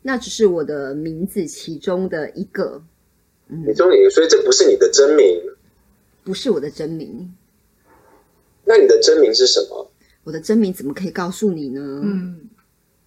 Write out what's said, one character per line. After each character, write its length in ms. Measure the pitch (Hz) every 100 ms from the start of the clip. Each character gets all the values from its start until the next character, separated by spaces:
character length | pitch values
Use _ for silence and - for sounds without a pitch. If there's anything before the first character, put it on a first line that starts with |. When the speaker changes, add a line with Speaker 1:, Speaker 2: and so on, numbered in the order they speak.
Speaker 1:
那 160 | - 254
只 140 | -
是 160 | - 214
我 160 | 170
的 320 | 143 151 135 143
名 320 | 160 160 190
字 180 | 214 156
其 320 | - - 151
中 320 | - 180 185
的 180 | 175 147
一 120 | - 202
个。 360 | - 175 - 160 _ _ _ _ _ _
嗯。 160 | 160 156
Speaker 2:
其 60 | 107
中 180 | 180
一 100 | 202
个， 60 | 196
所 140 | 180
以 40 | 160
这 140 | 220
不 100 | -
是 160 | - 170
你 80 | -
的 120 | -
真 220 | - 139
名？ 280 | 151 98 87 87 - _ _ _ _ _ _
Speaker 1:
不 100 | -
是 160 | 185 269
我 100 | 175
的 120 | 143
真 180 | - 156
名。 420 | 160 139 107 180 180 _ _ _ _ _ _ _ _ _ _ _ _
Speaker 2:
那 140 | - 220
你 100 | -
的 120 | -
真 200 | - 160
名 120 | 127
是 140 | 110 -
什 160 | - -
么？ 220 | - - _ _ _
Speaker 1:
我 80 | -
的 80 | 156
真 180 | 160 220
名 160 | 202
怎 100 | 185
么 80 | 135
可 140 | 143 185
以 60 |
告 180 | 180 180
诉 220 | 185 214
你 180 | 165 139
呢？ 320 | 131 143 139
Speaker 3:
嗯。 460 | 202 196 180 170 147 _ _ _ _ _